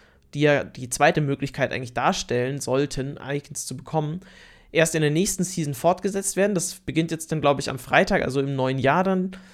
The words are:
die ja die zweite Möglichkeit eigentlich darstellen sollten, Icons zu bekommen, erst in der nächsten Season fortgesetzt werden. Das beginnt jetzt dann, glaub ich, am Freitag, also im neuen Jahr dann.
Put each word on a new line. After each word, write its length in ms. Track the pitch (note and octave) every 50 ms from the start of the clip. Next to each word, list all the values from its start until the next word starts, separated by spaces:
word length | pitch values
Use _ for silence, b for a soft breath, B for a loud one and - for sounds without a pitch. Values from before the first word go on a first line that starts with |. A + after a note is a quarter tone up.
| b b b b b _ -
die 60 | C#3+
ja 220 | D3 D3 C#3+ C#3 -
die 260 | - - - C3 A#2+
zweite 320 | - - - D#3+ E3 -
Möglichkeit 500 | D3+ C#3 C#3 C#3 C#3+ C#3 - - C#3 A#2
eigentlich 240 | - G2+ C3 A#2+ A#2+
darstellen 640 | A#2 B2+ D#3 F#3+ - - - A#2+ B2 B2 B2+ C3+ C#3+
sollten, 580 | - - B2+ C3+ C#3+ C#3+ - - C3 C#3 C#3+ -
Icons 480 | - C3 C#3+ C#3+ - - C#3+ - -
zu 100 | - C#3
bekommen, 440 | C3 - - - D#3+ D3+ D3 D#3 F3+ B B B B B B B B B B -
erst 220 | D#3 D#3+ D#3+ D#3+
in 60 | E3
der 100 | D#3 D3
nächsten 340 | D3 D#3+ F#3+ G3 - - F#3
Season 280 | F#3 - - D#3+ D3 C#3
fortgesetzt 640 | - - E3 F#3 F#3 - G3+ G3 G3 G3 - -
werden. 180 | F3+ F#3+ G#3 G#3+
Das 220 | F3+ D#3+ - -
beginnt 340 | - _ - C3+ D3+ E3 E3
jetzt 220 | E3 D#3 - -
dann, 80 | E3 D#3
glaub 180 | C#3+ C#3+ C#3+ C#3
ich, 120 | - -
am 100 | C3+ C3
Freitag, 440 | - - - C#3+ F#3+ F#3+ G3+ F3 -
also 180 | - B2+ C#3
im 160 | C#3 C#3 C#3 C3+
neuen 220 | C3 B2+ C3+ C3+
Jahr 220 | B2 C3+ C#3+ F3
dann. 300 | F#3+ F#3+ F#3+ F#3 F#3 F#3 F#3 B B B